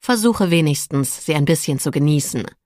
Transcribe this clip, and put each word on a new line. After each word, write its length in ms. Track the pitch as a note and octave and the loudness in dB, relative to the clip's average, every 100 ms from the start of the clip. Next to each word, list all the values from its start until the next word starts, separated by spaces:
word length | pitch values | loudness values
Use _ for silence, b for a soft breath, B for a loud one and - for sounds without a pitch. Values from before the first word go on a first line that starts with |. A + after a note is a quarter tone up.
Versuche 500 | - B3 A3 A3+ F#3+ | 0 2 2 2 2
wenigstens, 720 | E3+ D#3 C#3+ - C#3+ C3 - | 4 2 0 -2 -2 -2 -6
sie 100 | - | -2
ein 100 | D3+ | 0
bisschen 340 | C#3+ D#3+ - C3+ | 2 0 0 -4
zu 120 | - | -2
genießen. 540 | D3+ C#3+ D3+ - - G#2 _ | 0 2 0 0 -6 -8 _